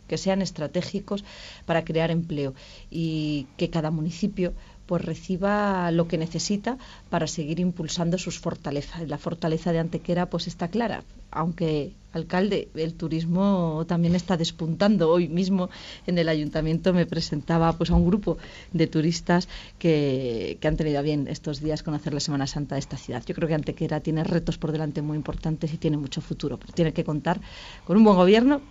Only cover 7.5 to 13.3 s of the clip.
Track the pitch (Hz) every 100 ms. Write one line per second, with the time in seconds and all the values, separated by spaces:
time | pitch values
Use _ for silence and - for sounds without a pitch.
7.5 | 165 180 175 160 - 170 180 180 - 170
8.5 | 160 156 143 - 165 156 143 - 170 165
9.5 | 160 175 165 165 160 - 175 175 170 175
10.5 | - 170 214 240 71 - - - - 165
11.5 | 165 160 151 135 - - 165 165 180 202
12.5 | 190 - 151 160 160 160 160 165